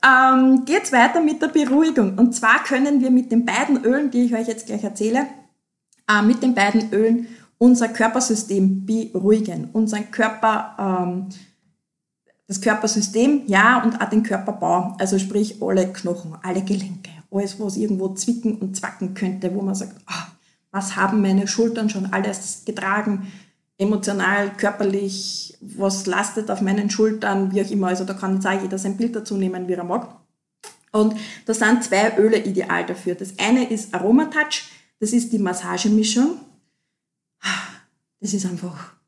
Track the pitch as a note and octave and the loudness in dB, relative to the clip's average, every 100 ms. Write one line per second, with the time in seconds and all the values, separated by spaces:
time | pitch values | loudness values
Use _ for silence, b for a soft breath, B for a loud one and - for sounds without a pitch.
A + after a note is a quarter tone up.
0 | C4 C4 C4 C4 C4 C4 B3+ F4 - B3+ | 8 8 6 6 6 4 4 -2 2 4
1 | A#3+ F4 D4+ D4+ D4+ D#4+ C#4+ C4+ D#4+ C#4 | 4 4 0 0 0 0 2 4 4 4
2 | G3 F#3+ A#3+ A#3 A3+ B3+ - C4 C#4+ C#4+ | 0 4 2 4 2 2 2 0 2 2
3 | C4 B3+ B3 A3+ A#3+ G3+ D4 C4 A3 C4 | 4 4 4 2 2 0 2 2 2 2
4 | D4 A#3+ B3 A#3 A#3 A3 - G#3+ G#3+ - | 0 2 2 0 -4 -6 -6 -6 -6 -2
5 | G#3+ A#3+ C#4 - - _ _ _ _ _ | 0 0 -2 -8 -20 _ _ _ _ _
6 | - G#3 G#3 A#3+ B3+ A#3 G3+ A3 G#3+ G3+ | 0 4 4 4 2 2 4 2 2 2
7 | A3 A#3 B B B _ A#3+ B3 A3+ A#3 | 2 2 B B B _ 6 6 2 0
8 | A3+ A#3+ B3 G#3+ - G3 F#3+ F#3+ F#3+ A3 | 0 2 0 -2 -2 2 2 2 -2 -4
9 | A3+ F#3+ F#3+ A3 G#3+ E3+ - A3 G#3+ G#3 | -2 -2 2 2 2 -6 -6 -2 0 -2
10 | G#3+ - A3 A3 A3 G#3 - - G3 F#3 | -8 -2 -2 2 0 0 -4 -6 -2 -2
11 | F3 F3+ F#3+ B B _ _ _ _ _ | -2 -4 -8 B B _ _ _ _ _
12 | _ _ _ _ _ F#3+ G3 G#3+ G#3+ G#3+ | _ _ _ _ _ -4 0 0 0 -2
13 | F#3+ G#3 B3+ C#4+ A3+ G3 A3 B3 A3+ A3+ | 0 2 2 2 2 4 4 4 2 -2
14 | G3+ G#3+ G#3+ F#3+ G3 G3+ E3+ F3 F#3+ - | 0 0 0 -2 -4 -4 0 0 0 -4
15 | G3 G3 F#3+ G#3 G#3+ - F#3+ F#3+ F#3 - | 0 0 0 -2 -2 -4 -2 0 0 -2
16 | F3 F3 D#3+ D#3+ F#3 F#3 F#3+ G3 - - | -6 -6 -8 -12 -6 -4 -2 -4 -4 -12
17 | - - - G3 G3 - G#3 G3 G#3+ F#3+ | -16 -20 -6 -4 -4 -6 -8 -4 -2 -2
18 | F#3+ F#3+ - A#3+ A3+ G#3+ F#3+ F#3+ - - | -4 -4 -4 -2 -2 -4 -6 -6 -10 -8
19 | F#3 - F#3+ F#3+ F3+ F#3+ G3 F#3+ - - | -8 -4 -4 -4 -4 -4 -4 -6 -8 -14
20 | - B B B B B _ G3 G3 F#3+ | -14 B B B B B _ -8 -6 -2
21 | F#3+ G#3+ G3 F#3+ G3+ - A3+ A3+ G#3+ G3+ | 0 2 2 2 0 0 0 0 -2 -2
22 | F#3+ F#3+ G3+ F#3+ - - - G#3 F#3+ G#3 | -4 -2 -4 -6 -10 -12 -10 -6 -2 -2
23 | G#3+ G3 F#3+ B B B _ _ G3 G#3 | -2 -4 -6 B B B _ _ 0 0
24 | G3 G3 F#3 G3+ G3+ - - G3+ G3+ G3 | -2 -2 0 0 -2 -2 -4 0 -2 0
25 | G3 F#3+ - - - - G3 G3+ G3 F#3+ | -4 -6 -10 -10 -12 -18 -18 -4 -2 -2
26 | F#3+ F3+ G#3 - G#3+ G3 G3 G3+ G3+ - | -4 -2 -2 -4 -6 -4 0 0 0 2
27 | A3 G#3+ G#3 F#3+ F#3+ G3 G#3+ G#3 F#3 F#3 | 2 2 -2 0 0 0 -2 -2 -2 -2
28 | F#3 F#3+ F#3+ F#3+ F#3+ G3 F#3+ F#3+ G3 G3 | -4 -6 -2 -2 0 -2 -4 -6 -6 -2
29 | A#3 A3+ G#3+ G3 F#3+ F#3 F3+ F3+ F3+ F3+ | -4 -4 -6 -4 -2 -4 -4 -4 -2 -6
30 | - - _ _ _ _ - - _ G#3+ | -6 -18 _ _ _ _ -20 -20 _ 2
31 | G#3+ G#3+ B B - A3 G#3+ A#3+ - G3 | 2 0 B B -6 0 2 2 2 2
32 | G#3+ G#3 G#3+ A3 - F#3 F#3+ F3 E3+ F3+ | 2 4 4 4 0 -4 -2 -4 -4 -6
33 | - F3+ F#3+ - G3 B3 A#3+ A3 - F3+ | -6 -6 -8 -4 2 2 2 -4 -4 -4
34 | F#3 B3 D4+ D4+ D4+ - - B B _ | 4 4 4 0 -2 -4 -10 B B _
35 | G#3+ A#3+ A#3 A3 F#3+ F3+ F3 F3+ G#3+ G#3+ | 0 0 0 -2 -2 -4 -6 -2 2 2
36 | G#3+ A#3 C#4 F4+ - _ _ _ _ _ | 2 2 0 0 -14 _ _ _ _ _
37 | _ _ _ _ G3+ F#3+ B B _ _ | _ _ _ _ -8 -8 B B _ _
38 | _ _ G3+ G3+ F#3 F3 F3+ D3+ - _ | _ _ -6 -4 -4 -6 -10 -12 -18 _